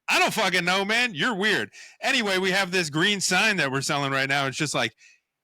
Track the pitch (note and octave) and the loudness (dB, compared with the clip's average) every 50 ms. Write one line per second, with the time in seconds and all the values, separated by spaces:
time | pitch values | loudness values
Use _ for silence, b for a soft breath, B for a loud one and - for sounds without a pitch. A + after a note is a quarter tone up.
0 | _ - F#3+ D#4 F#4 D#4 - G#3 G#3+ F#3+ F3 F3+ F3 F3 F#3 G3 G3 G3 G#3+ A#3 | _ -2 0 2 2 2 2 0 0 0 2 0 0 2 0 0 0 0 0 0
1 | B3 B3 G#3 C#3+ E3+ B3+ A#3 F3+ G3 G#3+ G3 C#3+ A2 G#2 B B B B B B | 0 0 -2 -2 -2 -2 0 0 0 0 2 0 0 -4 B B B B B B
2 | - A3+ C4+ C4 A3+ G3+ F#3+ F#3 F#3+ F#3+ F3+ G3 G3 F3+ F3 F#3+ F3 D3 C#3 D#3 | -2 0 0 0 0 0 0 0 0 0 2 0 0 0 0 -2 -2 -2 0 0
3 | E3+ G3+ G#3 G3 - - F#3 F3+ G#3 A3 G#3 F#3 D3+ C#3 C3 C#3 C3+ - D#3+ C#3+ | 2 2 2 0 0 0 2 2 2 2 2 2 0 0 0 -2 -2 -2 -2 -2
4 | C#3+ C#3 C3+ C3+ C3+ C3+ C#3 C#3+ C#3 C3+ C3 - D#3 C#3 - D3 A#2+ A2+ - b | -2 -2 0 0 0 0 0 0 0 -2 -2 -2 -4 -2 -2 -2 -2 -2 -4 b
5 | b b b b b _ _ _ | b b b b b _ _ _